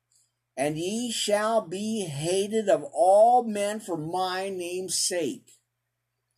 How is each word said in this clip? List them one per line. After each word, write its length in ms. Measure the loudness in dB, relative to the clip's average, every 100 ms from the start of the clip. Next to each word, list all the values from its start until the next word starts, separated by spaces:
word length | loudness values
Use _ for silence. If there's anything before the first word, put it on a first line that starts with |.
| _ _ _ _ _ -6
"And 220 | -4 -4
ye 320 | -6 -4 -6
shall 500 | -4 0 0 2 0
be 400 | -2 -6 -4 -4
hated 680 | -6 -4 -2 -2 0 0 2
of 160 | 0 0
all 500 | 2 6 8 8 6
men 380 | 2 -2 -2 -4
for 160 | -6 -6
my 520 | -4 -4 -2 -2 -4
name's 500 | -6 -6 -6 -4 -4
sake. 600 | -2 -2 -4 -6 _ _ _ _ _ _ _ _ _